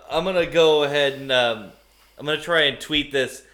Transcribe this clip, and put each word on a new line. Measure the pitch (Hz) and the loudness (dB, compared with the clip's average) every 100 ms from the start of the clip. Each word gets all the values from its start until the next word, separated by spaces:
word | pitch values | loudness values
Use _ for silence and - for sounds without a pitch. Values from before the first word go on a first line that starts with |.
| - | -6
I'm | 151 | -4
gonna | 180 180 165 | -2 -2 0
go | 156 160 151 | 4 4 4
ahead | 143 143 139 | 2 0 0
and, | 135 135 | -2 -2
um, | 127 120 110 95 - _ _ _ - | 0 0 -2 -10 -20 _ _ _ -12
I'm | 143 | -6
gonna | 151 | -6
try | 165 165 | 0 2
and | 143 127 | 2 0
tweet | - 151 143 | -4 -4 -2
this | 139 127 - - | -2 -2 -6 -20